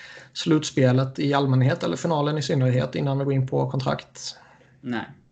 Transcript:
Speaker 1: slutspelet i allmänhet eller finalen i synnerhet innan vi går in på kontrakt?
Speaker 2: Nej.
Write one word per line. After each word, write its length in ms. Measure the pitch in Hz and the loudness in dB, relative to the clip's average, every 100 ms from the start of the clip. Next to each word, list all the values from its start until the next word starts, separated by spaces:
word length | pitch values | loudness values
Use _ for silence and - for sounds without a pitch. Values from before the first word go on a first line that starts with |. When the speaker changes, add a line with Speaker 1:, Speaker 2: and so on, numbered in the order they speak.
| - - - | -20 -20 -16
Speaker 1:
slutspelet 840 | - - 156 151 - 127 127 131 147 | -6 0 0 2 2 4 4 0 -2
i 140 | 143 | 0
allmänhet 500 | 139 139 131 131 175 | 2 4 4 4 2
eller 140 | 175 170 | -2 -2
finalen 400 | 170 156 147 151 | -2 0 0 -2
i 40 | |
synnerhet 540 | 143 156 127 123 - 160 | -2 2 2 2 0 -2
innan 220 | 143 135 | -2 -2
vi 40 | 139 | 0
går 80 | |
in 140 | 139 131 | 0 0
på 220 | 139 135 | -2 -2
kontrakt? 680 | 139 135 143 - - - - - - _ _ | -2 -2 -4 -6 -16 -16 -16 -20 -20 _ _
Speaker 2:
Nej. 240 | 131 113 - - _ | -8 -8 -8 -16 _